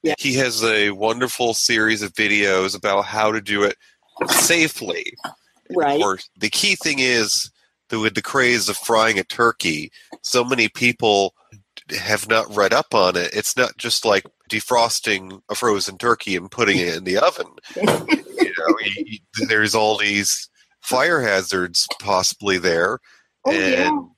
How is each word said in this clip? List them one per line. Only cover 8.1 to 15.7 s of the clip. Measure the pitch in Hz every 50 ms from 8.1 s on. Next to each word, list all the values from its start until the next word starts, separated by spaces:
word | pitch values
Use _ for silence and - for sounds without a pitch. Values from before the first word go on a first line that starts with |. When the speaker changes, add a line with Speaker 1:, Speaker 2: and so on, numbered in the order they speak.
| 98
Speaker 2:
the | 110
craze | - - - 139 127 123 123 113 101 104
of | 101
frying | - - - 117 110 110 113 110
a | 98 92
turkey, | _ - - 120 117 - _ - 87 78 76 76 - _ - - _ - -
so | - - - 123 120
many | 123 131 123 113
people | 107 _ - 123 123 117 _ 120 110 104 101 98 92 _ _ _ _ - 101 _ _ _ - _ - 78
have | 80 90 104 107 101 - 107
not | 113 113 - - 104
read | 104 101 95 113
up | 139 151 _ -
on | 110 92 90 90
it. | 90 87 - -
It's | 107 107 - -
not | 127 127 113 -
just | - - 117 - - -
like | 113 101 98 - - _ _ _ _
defrosting | - 107 - - 123 120 117 117 - - - 113 101 95 95 92 95 95 _ -
a | 104
frozen | - 123 117